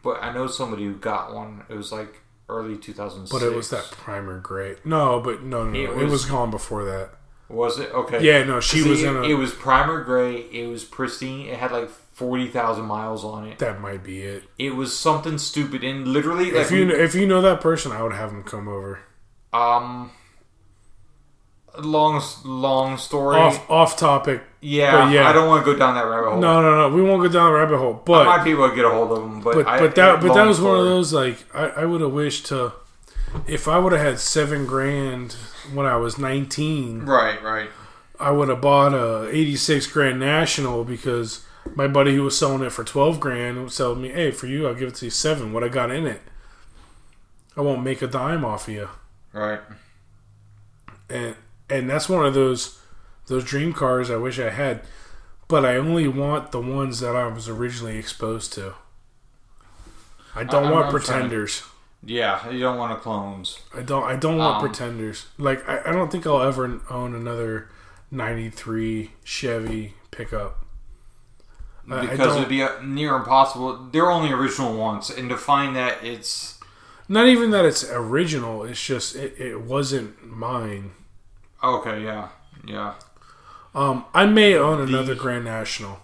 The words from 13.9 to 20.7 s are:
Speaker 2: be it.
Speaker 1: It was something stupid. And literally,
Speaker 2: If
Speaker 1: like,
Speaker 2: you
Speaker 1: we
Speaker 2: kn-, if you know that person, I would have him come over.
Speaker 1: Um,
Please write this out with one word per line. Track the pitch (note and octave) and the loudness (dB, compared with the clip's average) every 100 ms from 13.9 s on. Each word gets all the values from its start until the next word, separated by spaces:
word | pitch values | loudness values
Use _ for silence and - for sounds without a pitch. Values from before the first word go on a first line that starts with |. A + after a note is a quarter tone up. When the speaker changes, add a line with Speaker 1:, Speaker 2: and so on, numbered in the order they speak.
| G2 | -12
Speaker 2:
be | F#2+ F#2+ | -12 -12
it. | G2 G2 - - | -12 -12 -16 -8
Speaker 1:
It | C3+ B2+ | -6 -4
was | C3 - | -6 -2
something | E3 D#3 D#3+ D3+ | 0 0 -2 -6
stupid. | - D3 C#3+ C3+ | -6 -4 -4 -4
And | B2 C3+ C3 | -6 -4 0
literally, | C#3 D3+ F3 F3+ | 0 0 0 2
Speaker 2:
If | |
Speaker 1:
like, | D#3+ D3 | 2 4
Speaker 2:
you | F#3 F#3 | 4 4
Speaker 1:
we | |
Speaker 2:
kn-, | D#3 | 4
if | E3 F3+ | 4 4
you | G3 | 4
know | F#3 | 6
that | F#3+ E3+ | 6 4
person, | D#3+ E3 C#3 | 2 0 -2
I | A2+ | -4
would | A2+ | -4
have | G2+ G#2+ | -4 -8
him | G2+ | -10
come | G2 G#2+ G#2 | -12 -12 -10
over. | G2+ F#2+ G2 - _ - _ _ | -10 -10 -14 -16 _ -20 _ _
Speaker 1:
Um, | A#2 A#2+ A#2+ B2 B2 B2 - _ _ _ _ _ | 0 2 2 0 -12 -14 -18 _ _ _ _ _